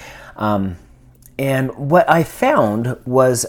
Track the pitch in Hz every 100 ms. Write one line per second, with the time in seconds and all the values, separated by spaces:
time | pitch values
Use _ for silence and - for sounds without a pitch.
0 | - - - - 107 104 95 87 - -
1 | _ _ - - 135 131 131 - 139 180
2 | 151 165 156 - 254 285 110 107 120 120
3 | 123 127 127 120